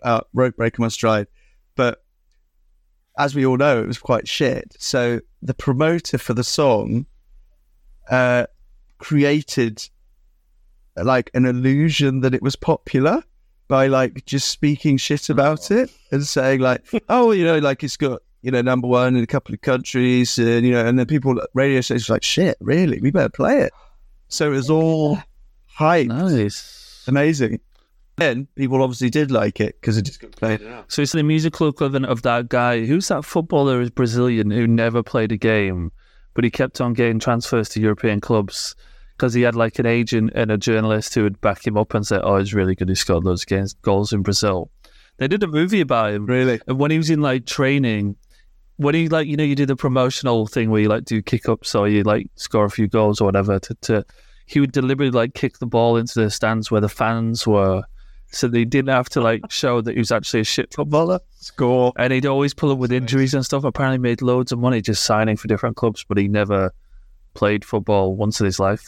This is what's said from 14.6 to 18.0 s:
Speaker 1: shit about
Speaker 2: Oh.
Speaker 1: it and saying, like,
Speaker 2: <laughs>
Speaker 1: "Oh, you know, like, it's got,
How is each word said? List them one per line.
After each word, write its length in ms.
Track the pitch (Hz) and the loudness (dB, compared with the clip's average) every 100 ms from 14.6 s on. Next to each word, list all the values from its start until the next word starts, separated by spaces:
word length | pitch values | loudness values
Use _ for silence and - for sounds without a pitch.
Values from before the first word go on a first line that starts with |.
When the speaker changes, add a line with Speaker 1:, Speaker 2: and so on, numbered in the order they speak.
| 147 147 156 135 | -2 0 0 0
Speaker 1:
shit 320 | - 147 - | 0 -4 -2
about 420 | 147 143 151 - | 2 2 0 0
Speaker 2:
Oh. 40 | 214 | 0
Speaker 1:
it 140 | 254 _ - | 0 _ -6
and 140 | 139 | -4
saying, 340 | 147 143 131 135 | -2 0 2 2
like, 240 | 127 123 - | 2 -2 -4
Speaker 2:
<laughs> 160 | 226 - | -6 0
Speaker 1:
"Oh, 200 | 247 233 | 2 4
you 140 | 202 | 4
know, 140 | 165 156 | 2 2
like, 240 | 143 135 | 0 -2
it's 120 | 139 | -6
got, 240 | - | -4